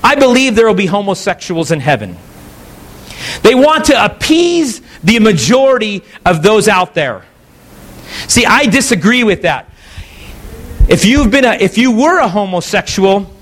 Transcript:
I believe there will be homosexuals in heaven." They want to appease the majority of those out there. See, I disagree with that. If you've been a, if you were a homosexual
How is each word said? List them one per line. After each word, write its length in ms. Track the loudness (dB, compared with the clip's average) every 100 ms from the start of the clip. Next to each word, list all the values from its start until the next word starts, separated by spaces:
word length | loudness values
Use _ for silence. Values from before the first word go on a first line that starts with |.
I 120 | 0 2
believe 400 | 4 4 2 2
there 120 | 2
will 60 |
be 120 | 2 -2
homosexuals 840 | -2 -4 -4 -4 -8 -6 -6 -4
in 80 | -4
heaven." 380 | -2 -2 -4 -14 -20 -20 -20 -20 -20 -20 -20 -20 -20 -16 -14 0
They 140 | 2 4
want 300 | 2 2 0
to 200 | 0 0
appease 760 | -4 -2 0 2 0 -2 -6 -16 -12
the 160 | -2 2
majority 840 | 2 2 0 2 2 0 -2 -8 -12 -6 -2
of 180 | 2
those 240 | 2 2 2
out 260 | 0 0
there. 300 | -2 -4 -6 -14 _ _ _ -20 -20 -20 -20 -18 -16 -4
See, 180 | 0 2
I 200 | 2 2
disagree 580 | 0 0 0 0 2
with 200 | 0 0
that. 260 | -2 -4 -8 -20 -20 -20 -20 -20 -20 -20 -18 -18 -18 0 2
If 160 | 4 4
you've 260 | 2 2
been 140 | 2 2
a, 80 |
if 240 | 0 -2 0
you 140 | 0
were 280 | 2 2 2
a 80 | 0
homosexual 1040 | -2 -4 -6 -2 -4 -4 0 2 0 -2 -16